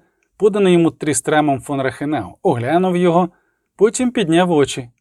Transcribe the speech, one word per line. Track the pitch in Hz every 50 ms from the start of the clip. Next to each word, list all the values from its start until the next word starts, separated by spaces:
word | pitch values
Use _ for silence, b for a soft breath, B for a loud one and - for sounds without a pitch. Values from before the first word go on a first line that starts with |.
| _ _ _ _ _ _ _
поданий | - 190 214 190 208 202 185
йому | 180 170 170 156
Трістрамом | - - - 151 139 - - - 151 151 151 147 139 123
фон | - - 143 139
Рахенау, | 131 131 123 - 143 147 151 127 95 87 - _
оглянув | - 190 139 117 113 131 160 180 185 185 175
його, | 175 180 175 165 175 185 175 - _ _ _ _ _ _ _ _
потім | - 196 226 226 - 254 240
підняв | 240 254 208 156 165 170 185 180
очі. | 170 147 139 - - 143 123 120 _ _